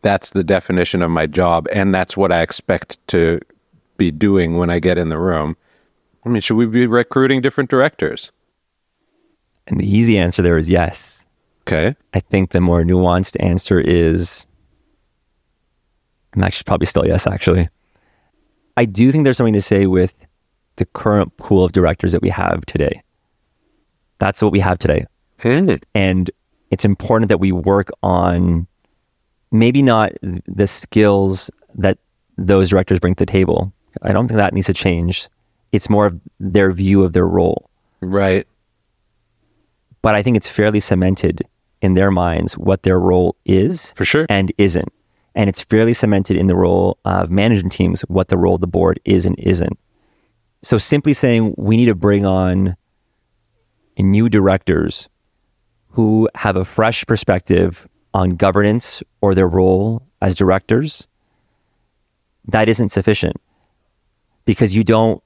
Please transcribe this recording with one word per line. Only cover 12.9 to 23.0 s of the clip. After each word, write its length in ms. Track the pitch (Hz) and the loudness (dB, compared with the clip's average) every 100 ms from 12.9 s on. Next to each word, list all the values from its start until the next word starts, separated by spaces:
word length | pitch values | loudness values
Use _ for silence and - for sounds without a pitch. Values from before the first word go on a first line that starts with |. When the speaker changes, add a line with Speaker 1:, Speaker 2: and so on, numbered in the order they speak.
| 90 90 90 95 - | 2 2 0 -2 -4
Speaker 2:
answer 400 | 92 87 - 90 | -2 -2 0 0
is, 680 | - 87 82 85 87 - - _ _ _ _ _ _ _ _ _ _ _ _ _ _ _ _ _ _ | 2 0 2 0 -4 -10 -18 _ _ _ _ _ _ _ _ _ _ _ _ _ _ _ _ _ _
and 120 | 101 | -4
actually 200 | 95 - | -2 -4
probably 220 | - 98 - | -2 -2 0
still 200 | - - | 0 0
yes, 200 | 87 - | 0 -2
actually. 420 | 95 - 90 85 _ _ _ _ _ _ _ _ _ _ - | -2 0 0 0 _ _ _ _ _ _ _ _ _ _ -2
I 80 | |
do 260 | 117 95 127 | -2 2 2
think 140 | 151 | 4
there's 120 | 139 123 | 0 2
something 160 | 117 | 0
to 60 | 104 | 0
say 260 | - 98 98 | 0 2 2
with 280 | 92 92 _ _ _ _ _ _ - | 2 0 _ _ _ _ _ _ -8
the 100 | - | -6
current 500 | - 110 104 82 - | -2 0 0 -2 -8
pool 280 | - 98 | 0 2
of 80 | 90 | 2
directors 400 | 95 85 87 90 | 2 0 0 -2
that 100 | 85 | 0
we 60 | 87 | -2
have 360 | - 50 82 - | -2 -4 -4 -6
today. 360 | - 71 - | -4 -4 -6